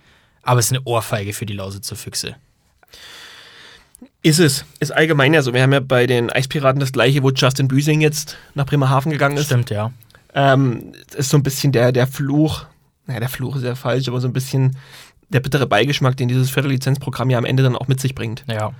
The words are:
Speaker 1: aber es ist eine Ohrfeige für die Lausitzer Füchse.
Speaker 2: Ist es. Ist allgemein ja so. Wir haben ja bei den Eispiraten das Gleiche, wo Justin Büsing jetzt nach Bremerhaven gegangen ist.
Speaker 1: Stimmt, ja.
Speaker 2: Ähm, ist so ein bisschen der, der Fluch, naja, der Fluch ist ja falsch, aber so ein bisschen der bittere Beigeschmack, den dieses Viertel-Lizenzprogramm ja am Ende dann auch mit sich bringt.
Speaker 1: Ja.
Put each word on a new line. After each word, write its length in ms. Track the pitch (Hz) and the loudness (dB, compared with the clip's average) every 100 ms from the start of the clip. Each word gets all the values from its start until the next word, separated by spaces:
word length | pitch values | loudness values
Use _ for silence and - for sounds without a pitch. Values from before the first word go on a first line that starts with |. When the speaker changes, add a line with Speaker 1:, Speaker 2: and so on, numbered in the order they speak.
| _ _ _ _ | _ _ _ _
Speaker 1:
aber 180 | - 123 | -2 0
es 60 | 110 | 0
ist 60 | |
eine 100 | 131 | -2
Ohrfeige 480 | 131 117 - 110 101 | -2 -4 -2 -6 -6
für 120 | 104 | -8
die 100 | 104 | -8
Lausitzer 420 | 101 95 98 - 104 | -8 -10 -10 -12 -12
Füchse. 400 | - - 60 - _ _ _ _ _ - - - - - - - - - _ - - _ | -10 -10 -10 -12 _ _ _ _ _ -20 -20 -20 -20 -20 -20 -20 -20 -20 _ -20 -20 _
Speaker 2:
Ist 160 | 170 151 | 2 4
es. 260 | 156 - - - | 4 2 -8 -8
Ist 120 | 139 | -4
allgemein 420 | 139 160 147 135 | 0 2 4 4
ja 80 | 160 | 4
so. 100 | 127 | 2
Wir 80 | 123 | 2
haben 100 | 131 | 4
ja 80 | 139 | 2
bei 260 | 135 127 123 | 2 2 2
den 240 | 123 117 | 2 0
Eispiraten 500 | - 131 156 135 135 | -2 -2 0 0 0
das 120 | 135 | 0
Gleiche, 300 | 127 120 143 | 2 2 4
wo 80 | 135 | 2
Justin 380 | 135 139 131 135 | 2 2 2 0
Büsing 320 | 131 151 151 | 2 2 2
jetzt 360 | 151 151 - - - | 2 0 -8 -14 -10
nach 120 | 151 135 | -6 -2
Bremerhaven 440 | 147 131 135 139 | 0 2 2 0
gegangen 240 | 143 143 143 | 0 0 0
ist. 100 | 147 | 0
Speaker 1:
Stimmt, 240 | 123 120 | 0 0
ja. 220 | 101 110 - _ - _ | -2 -4 -8 _ -20 _
Speaker 2:
Ähm, 580 | - 139 131 135 113 - - - - | 0 4 4 2 -2 -8 -20 -14 -6
ist 140 | 131 | 2
so 60 | 151 | 2
ein 60 | |
bisschen 300 | 135 - 139 | 2 0 0
der, 200 | 117 123 | 2 2
der 140 | 127 127 | 2 0
Fluch, 580 | - 139 147 156 - - _ _ _ - | -2 -2 2 2 -2 -12 _ _ _ -12
naja, 140 | 123 | -8
der 80 | 127 | -6
Fluch 280 | - 123 139 | -6 -6 -6
ist 80 | |
ja 100 | 123 | -6
falsch, 340 | 123 127 123 131 | -6 -2 -2 -2
aber 120 | 123 | -4
so 80 | 127 | -2
ein 40 | |
bisschen 440 | 135 131 135 131 131 - - - _ - | -4 -2 0 0 0 -10 -20 -20 _ -4
der 120 | 135 | -4
bittere 260 | - 143 127 | 0 -2 2
Beigeschmack, 500 | 101 131 143 131 131 | 2 2 2 0 0
den 120 | 123 | 0
dieses 220 | 127 131 | 0 0
Viertel-Lizenzprogramm 800 | 135 139 131 131 139 131 117 123 | 0 0 0 0 -2 -4 -4 0
ja 80 | 120 | 0
am 60 | |
Ende 180 | 123 131 | 0 2
dann 140 | 135 120 | 2 0
auch 120 | 127 | -2
mit 120 | 131 | -2
sich 140 | 131 | -2
bringt. 300 | - 113 107 - | -4 -8 -8 -8
Speaker 1:
Ja. 240 | 110 107 | -6 -6